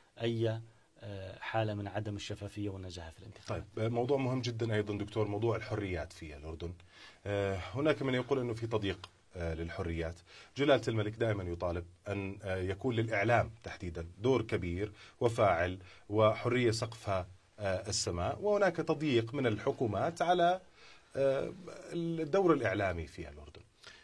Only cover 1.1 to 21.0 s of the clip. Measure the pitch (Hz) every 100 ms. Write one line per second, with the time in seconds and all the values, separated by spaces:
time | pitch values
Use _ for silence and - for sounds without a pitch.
1.1 | 98 95 - - 113 107 101 98 110 107
2.1 | 101 - 104 104 104 101 95 92 87 82
3.1 | - 110 - - 104 - 113 110 117 123
4.1 | 139 127 127 120 117 117 107 104 104 101
5.1 | 110 101 104 113 101 - 110 98 85 76
6.1 | - 78 73 78 80 85 90 - - -
7.1 | - 101 101 98 95 87 123 151 147 139
8.1 | 127 123 135 120 113 113 110 98 90 -
9.1 | _ _ - 85 80 82 - 85 82 82
10.1 | - - - - - 147 131 127 113 104
11.1 | 107 117 101 90 87 90 87 87 - -
12.1 | 101 95 98 98 95 92 92 131 113 110
13.1 | 104 107 117 - - - - 87 85 82
14.1 | 95 120 123 110 98 87 90 104 - -
15.1 | - 120 117 104 85 90 95 - - -
16.1 | 107 107 110 120 123 120 110 113 - -
17.1 | 95 92 - _ - 101 92 101 98 101
18.1 | 85 90 - 202 202 190 170 160 151 151
19.1 | 117 117 143 123 104 143 127 117 98 147
20.1 | 170 170 180 170 185 - - - -